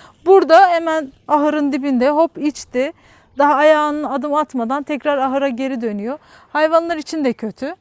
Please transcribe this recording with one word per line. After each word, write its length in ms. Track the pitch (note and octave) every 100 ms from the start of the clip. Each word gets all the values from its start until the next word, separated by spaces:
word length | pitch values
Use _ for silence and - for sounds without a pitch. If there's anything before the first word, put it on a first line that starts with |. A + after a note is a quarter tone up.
| - _ E4+
Burada 420 | F#4+ C#4 E4 F#4+
hemen 440 | E4+ E4 D#4+ C4+ - -
ahırın 440 | D4 D4 D4+ D4
dibinde 380 | C4+ C#4 B3+ B3+
hop 280 | D4 E4 -
içti. 540 | D4 - - B3 C#4 - _ _ _ B3
Daha 160 | C#4+ C#4
ayağının 500 | D4+ D#4 D4+ D4 C#4+
adım 300 | C4+ D4 D4
atmadan 480 | D4 B3+ A3+ C#4
tekrar 360 | C#4 D4 D4+ C#4+
ahıra 300 | C4 C4+ C#4
geri 320 | A#3 C4+ C4
dönüyor. 380 | A#3 G#3 G#3+ D4 _ - _
Hayvanlar 440 | D4 D#4 E4 E4+ E4
için 280 | D4 D#4+ C4+
de 80 |
kötü. 420 | - A3 - C4+ F4+